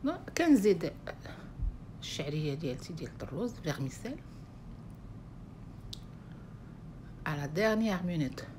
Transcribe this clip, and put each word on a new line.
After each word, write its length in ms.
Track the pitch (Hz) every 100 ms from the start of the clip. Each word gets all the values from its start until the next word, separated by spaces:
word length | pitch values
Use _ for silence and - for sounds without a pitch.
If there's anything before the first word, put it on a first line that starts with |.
دونك 160 | 269 359 - -
كنزيد 560 | 339 269 208 175 160 - - - - - - - - - - -
الشعريه 540 | - - 147 151 151
ديالتي 380 | 139 156 127 -
ديال 180 | 160 -
الدروز، 420 | - 101 139 240
فيغميسيل، 640 | - 160 143 135 - 226 311 - - - - - - - - - - - - - - - - - - - - - - - - - - - - - - -
على 220 | 147 143
ديرنيير 540 | 156 220 214 226 185
مينوت. 420 | 180 170 135 - -